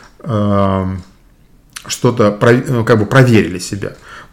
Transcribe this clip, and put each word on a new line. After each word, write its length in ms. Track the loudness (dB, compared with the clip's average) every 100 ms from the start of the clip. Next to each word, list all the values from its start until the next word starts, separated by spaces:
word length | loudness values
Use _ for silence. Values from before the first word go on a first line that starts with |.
| -20 _
э, 680 | -6 -2 0 0 0 0 -4 -8 -12 _ _ _ _ _ _ -18 -12
что-то 440 | -4 -2 2 0
про-, 320 | 2 2 2 2
ну, 180 | -2 0
как 140 | 0
бы 80 | 2
проверили 500 | 4 4 4 2 -4
себя. 360 | -10 -10 -10 -14 -20 -20 -6